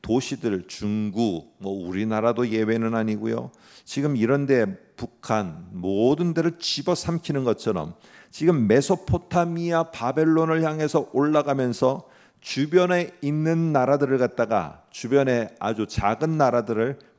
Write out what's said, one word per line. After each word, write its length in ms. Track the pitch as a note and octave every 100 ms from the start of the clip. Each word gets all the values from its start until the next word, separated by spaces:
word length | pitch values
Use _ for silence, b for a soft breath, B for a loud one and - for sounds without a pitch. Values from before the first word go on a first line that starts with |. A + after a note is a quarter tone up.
도시들, 680 | - A#2 C3 C3 A#2+ G2 F2
중구, 800 | - G#2 G#2+ G#2+ G2 A#2 F2 - _
뭐, 300 | G2 G2 F2+
우리나라도 600 | F#2 A2 A2 A2 A#2 B2
예외는 460 | A2 G#2+ A2+ A2+
아니고요. 560 | A#2 A2 G#2+ A2 A#2 B2 _ B B
지금 320 | - - D3 C3+
이런데 500 | A2+ C#3 C#3 C3+ G#2 F#2+ _ -
북한 720 | - _ - A2 F#2+ D#2+ F2+
모든 600 | F2+ F#2 G2 A#2 D3 F3
데를 260 | E3 E3 E3
집어삼키는 880 | - - C#3+ F3 - E3+ - C#3+
것처럼 500 | C3 A2 - F#2+ D#2+ - B B B
지금 360 | - D#3+ D#3+ G#2+
메소포타미아, 1200 | A#2 C#3 F#3+ - F3 - F#3 E3+ E3+ E3+ E3 E3
바벨론을 720 | - A#2 C3+ D#3+ D#3+ D#3+ D#3+
향해서 460 | D#3+ D#3 D3+ D#3 C3
올라가면서 920 | - D3 D3+ C#3+ C3+ B2+ A#2+ B2+ C#3 - b b b
주변에 720 | - - D3 F3 F3+ F3+ E3+ -
있는 500 | C#3+ D3+ D#3 E3 E3
나라들을 440 | D3 B2+ C#3+ C3+ C3
갖다가, 640 | B2 - A2+ G#2+ D#2+ D2 _
주변에 640 | - A#2+ C#3 C3+ B2 G#2+ -
아주 280 | G2+ A2 G#2
작은 500 | - G2+ A2+ D#3+ D#3+
나라들을 600 | C3+ A#2+ A2+ A2 A#2 C3+ b